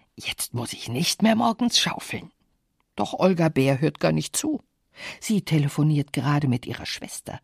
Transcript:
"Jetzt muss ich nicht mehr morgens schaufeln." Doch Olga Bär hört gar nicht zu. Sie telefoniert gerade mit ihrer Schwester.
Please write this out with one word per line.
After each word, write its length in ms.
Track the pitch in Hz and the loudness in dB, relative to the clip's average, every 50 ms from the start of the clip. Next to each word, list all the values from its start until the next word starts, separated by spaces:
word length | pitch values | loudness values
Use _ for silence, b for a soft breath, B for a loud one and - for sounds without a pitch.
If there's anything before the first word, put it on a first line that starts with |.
| b b b | b b b
"Jetzt 400 | - - - - - - - - | -12 -10 -8 -8 -8 -8 -6 -6
muss 180 | 117 117 - - | -6 -6 -6 -8
ich 160 | - - - | -10 -8 -6
nicht 320 | 113 127 175 - - - | -2 -2 0 0 0 2
mehr 140 | - 226 220 | 4 4 4
morgens 460 | 220 233 233 226 - 240 240 - - | 4 2 2 2 2 0 2 2 2
schaufeln." 500 | - - - - - - - 104 - - _ _ _ _ _ _ _ _ _ _ _ _ _ | 0 0 -2 -6 -10 -10 -10 -10 -12 -14 _ _ _ _ _ _ _ _ _ _ _ _ _
Doch 180 | - 208 - - | -4 -4 -4 0
Olga 360 | - 165 185 190 165 165 160 | 2 2 2 4 4 2 2
Bär 320 | - - 135 135 139 127 | 2 2 4 4 4 2
hört 180 | 151 151 147 - | 2 0 0 0
gar 140 | - 160 156 | 0 0 2
nicht 240 | 156 151 - - | 0 -2 -2 -4
zu. 260 | - - 311 311 240 - _ _ _ _ _ B B B B B B | -4 -2 -2 -2 -4 -6 _ _ _ _ _ B B B B B B
Sie 220 | B - 220 196 - | B -2 0 0 0
telefoniert 720 | - 156 156 147 143 - - 147 156 156 147 139 - - | 2 2 2 2 2 2 2 2 4 4 2 0 -2 -2
gerade 340 | - 120 139 147 147 151 | -2 0 2 2 2 2
mit 180 | 135 120 120 - | 2 0 0 -2
ihrer 220 | - - - - | -6 -10 -10 -10
Schwester. 540 | - - - - - - - - - - - | -10 -10 -10 -10 -12 -14 -14 -12 -12 -12 -12